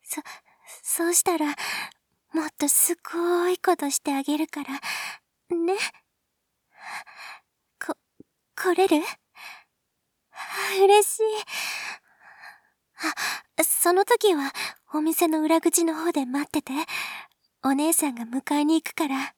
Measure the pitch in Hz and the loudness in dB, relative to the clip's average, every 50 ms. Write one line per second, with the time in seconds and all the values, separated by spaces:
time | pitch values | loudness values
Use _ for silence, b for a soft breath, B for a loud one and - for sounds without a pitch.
0 | _ - - 302 B B B B B B B B B B B B - - - - | _ -10 -12 -10 B B B B B B B B B B B B -6 -6 -2 0
1 | 339 339 349 - - 381 349 311 302 294 285 B B B B B B B B B | 0 2 2 2 2 2 0 0 0 -2 -4 B B B B B B B B B
2 | _ _ _ _ _ _ - 320 311 311 _ - 294 285 - - - - 339 _ | _ _ _ _ _ _ -4 -4 -4 -4 _ -2 0 2 2 2 2 2 0 _
3 | _ - - 339 339 349 349 349 349 359 370 - - - 349 - 302 285 277 - | _ -8 -4 -2 0 2 2 2 2 0 -2 0 2 0 0 2 0 -4 -4 -2
4 | _ 302 277 269 277 - 294 302 320 - - 302 277 - 269 269 B B B B | _ -2 -2 -2 -2 -2 0 -2 -2 -4 -4 -10 -10 -8 -10 -8 B B B B
5 | B B B B B _ _ _ _ _ 349 339 330 339 381 427 - - - - | B B B B B _ _ _ _ _ -4 -2 0 0 -2 -2 -4 -6 -8 -12
6 | _ _ _ _ _ _ _ _ _ _ _ _ _ _ B B B B B B | _ _ _ _ _ _ _ _ _ _ _ _ _ _ B B B B B B
7 | B B B B B B B B B _ _ _ _ _ _ _ - - - _ | B B B B B B B B B _ _ _ _ _ _ _ -8 -8 -8 _
8 | _ _ _ _ - _ _ _ _ _ _ - - 370 349 359 381 392 330 294 | _ _ _ _ -20 _ _ _ _ _ _ -2 0 0 4 4 4 4 4 2
9 | 339 440 - _ _ _ B B B B B B B B _ _ _ _ _ _ | 2 -2 -10 _ _ _ B B B B B B B B _ _ _ _ _ _
10 | _ _ _ _ _ _ B B B B B 370 381 403 392 381 392 392 403 427 | _ _ _ _ _ _ B B B B B -6 -4 -2 4 4 6 8 8 8
11 | 415 - - - 440 440 427 427 - B B B B B B B B B B B | 6 4 0 -2 0 -2 -2 -4 -8 B B B B B B B B B B B
12 | B B B B B B B B B B B B B B B _ _ _ _ B | B B B B B B B B B B B B B B B _ _ _ _ B
13 | B 320 B B B B B B B B _ - 320 - - - - 339 359 370 | B -4 B B B B B B B B _ -2 0 0 2 2 4 4 6 4
14 | 403 - 480 440 - 415 349 294 277 277 B B B B B B _ _ - 311 | 6 4 4 4 6 4 4 4 0 -4 B B B B B B _ _ -4 0
15 | 302 320 320 - 349 330 311 311 311 311 330 330 - 339 330 - 339 330 320 302 | 0 0 2 2 2 2 4 2 4 4 4 4 4 4 2 4 2 2 0 0
16 | 320 339 - 294 269 247 247 285 294 - - 302 - - 262 285 330 B B B | -2 0 0 0 -2 -2 -2 -4 -4 -2 -4 -4 -4 -4 -6 -6 -6 B B B
17 | B B B B B B _ _ _ _ _ _ - 262 277 277 294 320 330 - | B B B B B B _ _ _ _ _ _ 0 0 2 2 2 2 2 2
18 | 320 285 247 233 233 226 240 269 - - 294 294 294 302 320 320 - - - - | 0 -2 -2 -6 -8 -6 -6 -6 -2 0 0 2 4 4 4 2 2 -2 -4 -4
19 | 330 285 269 269 277 - _ | -2 -2 -2 -4 -6 -8 _